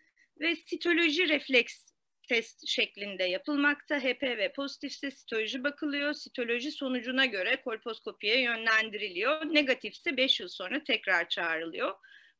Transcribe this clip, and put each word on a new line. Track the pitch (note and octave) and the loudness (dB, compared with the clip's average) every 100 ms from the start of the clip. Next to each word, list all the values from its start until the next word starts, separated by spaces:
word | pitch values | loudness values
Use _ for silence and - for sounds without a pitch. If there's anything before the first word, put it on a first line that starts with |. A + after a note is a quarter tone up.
| _ _ _ - | _ _ _ -4
ve | D#4+ | -2
sitoloji | E4 - E4+ F4 E4 E4 D4 E4+ | -2 -6 -4 2 4 4 4 2
refleks | D4 - B3 - - - _ _ _ - | 2 4 2 2 -6 -20 _ _ _ -2
test | A#3 A3+ - - | -2 -2 -10 -4
şeklinde | - G#3+ G3 G3+ F#3 | -2 -2 -4 -8 -2
yapılmakta. | F#3 F3+ - C#4+ D4 C#4+ - D4 | -2 -2 0 2 2 0 -2 -2
H | B3+ B3 | 0 0
P | C4 A3+ | -2 0
V | F#3 | -2
pozitifse | C4+ C#4 - C#4+ - C#4 | -2 -8 -8 -10 -8 -8
sitoloji | - - A3 G#3+ B3+ | -10 -4 -4 -2 -2
bakılıyor. | C#4 C#4+ D4+ C#4+ D4 | -4 -2 -4 -2 -2
Sitoloji | D4 - - A#3 A#3+ C#4+ | -4 -8 -6 -2 -2 -4
sonucuna | - C4 B3 A#3 C4 | -4 -2 -2 0 2
göre | C4 G3 G3 C4 | 2 2 0 0
kolposkopiye | B3 A3 A#3+ A3 G#3+ - G#3 B3 | -2 -6 -6 -8 -10 -4 2 2
yönlendiriliyor. | A#3+ A3+ A3+ A3 A3 G3+ G3+ F3 A#3+ D#4 D#4+ | 2 0 2 2 2 -4 -6 0 0 0 2
Negatifse | D4+ C4+ B3 G#3+ - F4 B3+ | 4 4 0 -4 -6 -4 2
beş | C4 - | 2 2
yıl | F3+ | -2
sonra | - F#3 C#4 | -8 -6 -4
tekrar | D4 A3 G3 F3 F3 | 0 0 2 2 2
çağrılıyor. | G3 E3+ D#3+ E3 - - - - - - | -2 0 -2 -4 -4 -4 -4 -16 -20 -20